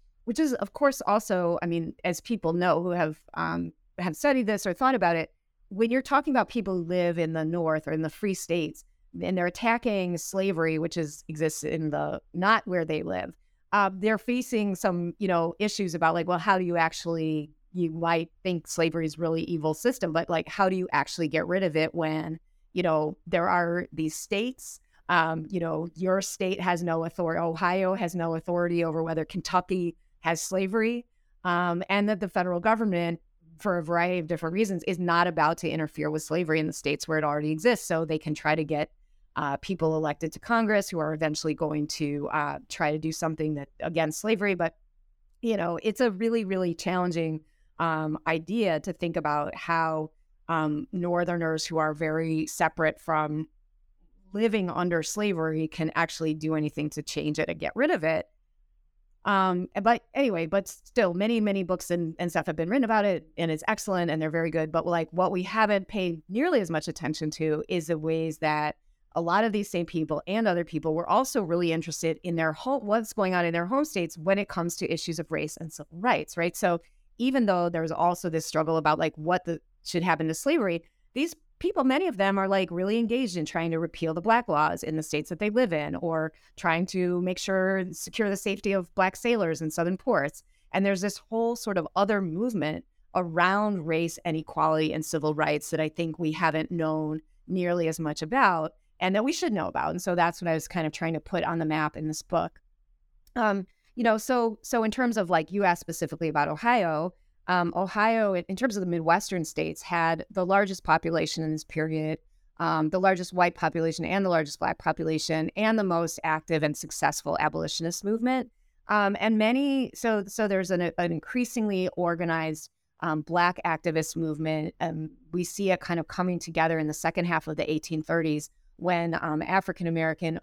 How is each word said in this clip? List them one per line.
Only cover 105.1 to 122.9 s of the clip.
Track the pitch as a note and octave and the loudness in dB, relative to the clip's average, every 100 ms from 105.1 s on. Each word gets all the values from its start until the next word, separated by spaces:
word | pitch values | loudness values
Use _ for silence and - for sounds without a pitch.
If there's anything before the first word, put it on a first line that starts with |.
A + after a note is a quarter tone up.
| A3 | 2
of, | F3 | 2
like, | E3+ D#3+ | 2 2
you | G3 | 2
asked | G3 F3 | 2 2
specifically | - D#3+ D#3+ D3 E3 | -2 -4 -4 -2 -2
about | D#3 D3+ | 2 0
Ohio, | D3+ A#3 A#3+ F3 D#3 F3 - _ _ - | 0 2 2 2 0 -2 -6 _ _ 0
um, | F3+ E3+ | 2 2
Ohio, | E3+ F#3+ G#3+ G#3+ A3+ G#3+ | 0 -2 2 4 4 2
in, | F#3 F3 | 2 -2
in | |
terms | F#3+ B3+ G#3 | -2 0 0
of | |
the | F3+ | 0
Midwestern | E3+ D#3+ F3 - F3+ | 0 4 4 2 -4
states, | D#3 - D#3+ E3 | -4 -4 -4 -6
had | - E3+ E3 E3 - | -4 2 2 2 -2
the | - F3+ | -2 4
largest | G3 G3+ F#3+ | 4 4 0
population | - D#3+ E3+ E3 D#3 - | 2 2 4 0 0 0
in | D#3+ | -2
this | D#3 | -2
period, | - D#3+ D#3+ D#3+ D#3 D#3 _ _ _ - | -4 -4 -2 0 -2 -4 _ _ _ -4
um, | E3 D#3+ D#3 | 0 2 2
the | F#3 | 4
largest | F#3+ F#3 F3+ | 4 4 0
white | F3+ F3 F3 | 2 2 2
population | E3 E3 E3 D#3+ | -2 0 0 0
and | E3 F#3+ | -2 0
the | F#3+ | 2
largest | E3+ D3 - | 2 0 -2
black | - - | -4 -2
population, | - D#3+ D#3+ D#3 - D#3+ D#3+ - | -2 -2 0 -2 0 -2 -2 0
and | A3 A3 | 2 2
the | |
most | G3 E3+ E3 - | 2 0 0 -2
active | D#3+ D#3 - E3 | -2 -2 0 0
and | D3+ D3+ | 2 -2
successful | D#3+ - C#3+ D3 - D#3+ | -8 -2 0 0 -2 0
abolitionist | D3+ D#3+ D#3+ - E3 - | 0 0 -4 -4 -4 -4
movement. | G3+ A3+ A#3+ C4 A#3+ _ _ _ - | -2 0 0 0 -4 _ _ _ -2
Um, | G#3 G3+ G3 | 2 2 2
and | G#3+ A3 | 2 4
many, | G#3+ B3+ C#4+ C4+ B3+ | 4 2 2 0 -2
so, | - A#3 G#3+ G3+ | -2 0 0 -2
so | - G#3+ | -2 0
there's | F#3+ F3+ | 0 2
an, | F#3 F3 - | 0 0 0
an | F3 | -2
increasingly | E3 - B3+ B3 - G#3+ F#3+ F#3 - | -2 -4 -2 -2 0 0 0 -2 0
organized, | F3 E3+ E3+ E3 D#3+ D#3 - _ _ | -2 0 0 -2 -2 -6 -10 _ _